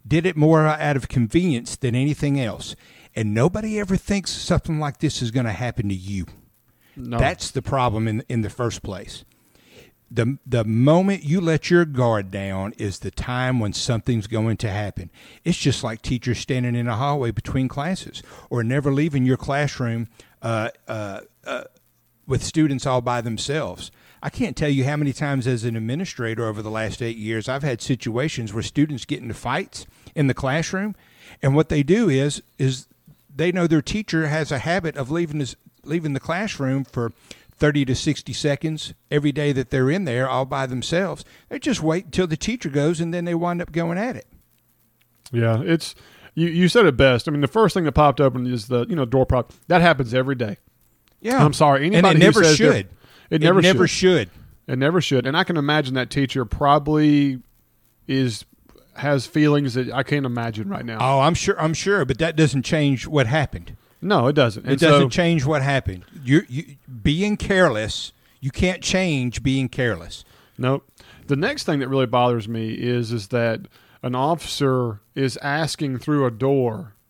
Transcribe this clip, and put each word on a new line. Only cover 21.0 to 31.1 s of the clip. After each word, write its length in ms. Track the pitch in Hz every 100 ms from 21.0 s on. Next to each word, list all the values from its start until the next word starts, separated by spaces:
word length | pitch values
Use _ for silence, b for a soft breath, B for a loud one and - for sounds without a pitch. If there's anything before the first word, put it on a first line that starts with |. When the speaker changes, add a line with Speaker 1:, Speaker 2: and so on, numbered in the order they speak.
| 104 98 - _ -
Speaker 1:
uh, 180 | 127 - _ _ _ _ _ -
with 160 | 127
students 440 | - 160 156 131 139
all 140 | 127
by 200 | 123 120
themselves. 720 | 117 107 - 151 110 90 - - b b
I 60 | 139
can't 280 | - 226 -
tell 120 | 151
you 160 | 139
how 120 | 131 147
many 160 | 143
times 340 | - 147 135 120
as 180 | 123
an 120 | 120 113
administrator 680 | 110 143 190 - 113 113
over 160 | 113 107
the 100 | 107
last 300 | 110 110 -
eight 160 | 117 117
years, 320 | 107 113 107
I've 140 | 135
had 180 | 143 120
situations 720 | - 127 120 113 156 - 113
where 120 | 110
students 400 | 98 151 151 127
get 180 | - -
into 120 | 123
fights 520 | - 120 147 - - - b b
in 120 | - 139
the 80 |
classroom, 600 | 123 135 156 160 185 208 190 B